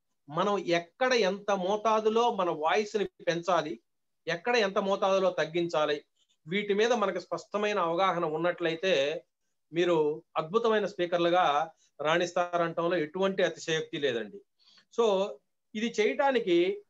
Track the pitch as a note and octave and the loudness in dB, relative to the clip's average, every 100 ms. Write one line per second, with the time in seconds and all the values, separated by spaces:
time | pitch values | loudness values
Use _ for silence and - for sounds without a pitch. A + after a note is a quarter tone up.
0 | _ _ - D#3 G3+ G3+ E3+ E3+ E3+ - | _ _ -8 -2 0 0 0 -2 -2 -2
1 | B3+ B3 F#3 G3+ G3+ G3 F3+ G#3 A3 A3 | 0 2 2 0 -2 -2 0 0 2 2
2 | G#3+ A3+ A#3+ G3+ F3 D3+ D#3 G3+ G#3+ G#3+ | 2 2 2 2 -2 0 0 0 0 -2
3 | F#3 - F3 E3 E3+ E3+ D3 - _ _ | -4 -4 -4 -2 0 0 0 -8 _ _
4 | _ _ - E3+ A#3+ A#3+ G3 G3+ G3 G3 | _ _ -6 -4 0 2 2 0 0 0
5 | G3 F#3+ F#3 F3 D#3 E3+ E3+ D#3 D3+ D3+ | 2 2 2 0 -2 -2 -2 0 0 -2
6 | - _ _ _ D#3 G3 G#3 G3+ A#3 A#3 | -6 _ _ _ -6 -4 -2 0 2 2
7 | G3 E3+ - E3 - G3+ G#3 G3+ E3+ E3+ | 0 -4 -6 -10 -6 -4 -2 -2 -2 0
8 | F#3+ F3 E3 D#3 F3 E3+ E3 D#3+ F#3+ D3 | 0 0 -2 -2 -2 -2 -4 -2 0 2
9 | C#3+ E3+ - _ _ _ _ D#3+ F3 E3+ | 0 -2 -10 _ _ _ _ -2 2 2
10 | D3+ D#3 - D#3 D#3+ A3 A#3 G#3+ G3 - | 2 -2 -6 -6 -2 0 2 2 0 -2
11 | F3 F3 E3+ F3+ E3 C#3+ E3 - _ - | -2 2 2 4 4 2 0 -6 _ -6
12 | D3 E3+ E3+ F3+ F3 F3 E3+ E3+ E3+ F3+ | 0 2 2 0 -2 0 -2 -2 -2 -2
13 | D3+ F#3 G3 F#3+ E3+ E3 - D#3+ D#3 D#3+ | -2 -2 -2 2 0 -2 -4 -4 -4 -4
14 | C#3 A#2 G#2 G2 - _ _ _ _ - | -2 -2 -6 -12 -20 _ _ _ _ -2
15 | A3+ F#3+ G3+ - _ _ _ G#3+ A3+ A3+ | 2 2 -2 -6 _ _ _ -6 -4 0
16 | A3 C4+ C#4 B3+ F#3 E3+ F#3 G3+ - | 0 2 0 0 2 2 2 -2 -10